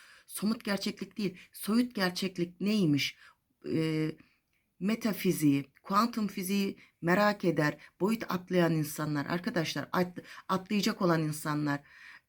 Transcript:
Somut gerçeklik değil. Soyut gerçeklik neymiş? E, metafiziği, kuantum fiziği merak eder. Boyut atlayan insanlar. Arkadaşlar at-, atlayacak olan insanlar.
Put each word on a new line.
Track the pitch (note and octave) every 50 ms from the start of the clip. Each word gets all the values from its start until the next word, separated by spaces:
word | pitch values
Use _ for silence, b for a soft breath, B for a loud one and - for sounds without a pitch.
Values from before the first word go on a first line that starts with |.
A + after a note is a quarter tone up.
| B B B B B B
Somut | - - - G#3+ A3+ - -
gerçeklik | G#3+ G3+ G3 - G#3 G3+ - F#3+ F#3 - -
değil. | G#3 F3+ F3+ B B B
Soyut | B - - - G#3+ A#3+ B3 B3 -
gerçeklik | G#3 F#3+ F3+ F3+ - G3 F#3 - F3 F3 F3 - -
neymiş? | F3+ G3+ A3 G#3+ F#3 D#3 C#3+ C#3 C3+ - - B B B B B B _ _ _ - - -
E, | D#3+ D#3+ D#3+ D#3 D#3 D#3 D#3 D#3 - b b b b b _ _ _ _ _ _ -
metafiziği, | F3+ G3+ A3+ A3+ - A3+ F#3 - - F#3 D#3+ C#3+ D3+ C#3+ C#3 C#3 C#3 - _ _ -
kuantum | - F#3+ G3+ A3+ A#3 A#3+ A3+ G#3+ G3
fiziği | - G#3 F3+ F#3 G3+ G3+ G3 G3 - B B B B B
merak | D#3+ E3 F3+ G#3 G#3 G#3 G#3 G#3 -
eder. | F3 D#3 D#3 D3+ D3 D3 - B B B B
Boyut | F3 G#3 A3+ A3 - -
atlayan | F#3 F3+ F3+ - F3+ F3+ E3+ E3 E3
insanlar. | D#3 D3+ D3+ - - D3+ D#3 D3 C#3+ C#3
Arkadaşlar | - E3+ F3 F3 A#3+ - F3 D#3 - - D3 - - -
at-, | F#3 F3+ F3+ - - - B B B B B
atlayacak | F#3+ F3+ F#3 - G#3+ G3+ F#3 A3+ G3+ -
olan | G3+ F3 E3 D#3+
insanlar. | D#3 D3+ D3 - - D#3 D3 D3+ D3+ D3 C#3+ C#3+ - B B B B B B B B